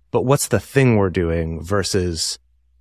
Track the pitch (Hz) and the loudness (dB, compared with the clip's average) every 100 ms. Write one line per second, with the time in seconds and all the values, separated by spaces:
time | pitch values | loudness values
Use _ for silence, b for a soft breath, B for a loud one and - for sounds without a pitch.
0 | _ 120 123 139 - 104 - 139 131 110 | _ -2 2 0 2 -2 0 2 4 4
1 | 98 85 85 82 80 80 82 101 90 98 | 2 0 -2 -2 -4 -6 -4 -4 -2 -2
2 | 90 85 - - _ _ _ _ | -2 -4 -6 -8 _ _ _ _